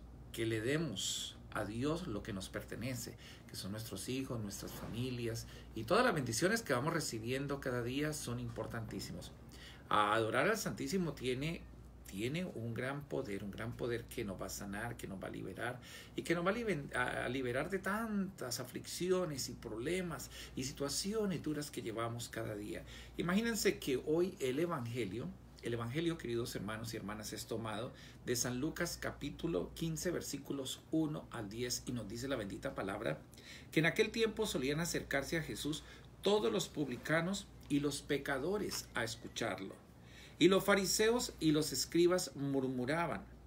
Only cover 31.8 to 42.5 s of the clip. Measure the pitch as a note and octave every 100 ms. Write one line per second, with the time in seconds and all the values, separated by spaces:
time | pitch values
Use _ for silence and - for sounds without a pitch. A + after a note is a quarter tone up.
31.8 | - A#2+ G2+ A#2 C3+ B2+ G2 G#2 C3+ C3+
32.8 | G2 G#2+ A2+ - - - - - - D#3+
33.8 | D#3 D#3+ A3 A3+ A3 A3 G#3+ F3 C3 D3+
34.8 | E3+ D3 - C#3 C3+ E3 D3 G#2+ C#3+ D#3
35.8 | - - - - F#3+ G#3 A3 G#3 - -
36.8 | C3+ A#2+ - D#3+ F3 G3 - - - C#3+
37.8 | C#3+ C#3 - C#3+ D3 C3+ D#3 G#3 G3 -
38.8 | - A#2+ A2+ - - - A2+ F#2+ F#2+ -
39.8 | - - - - - - F3+ F#3+ F#3+ G3
40.8 | F#3+ - A3 B3 - - D#3 D3+ D3+ C3
41.8 | - E3+ F3 F3+ - - C#3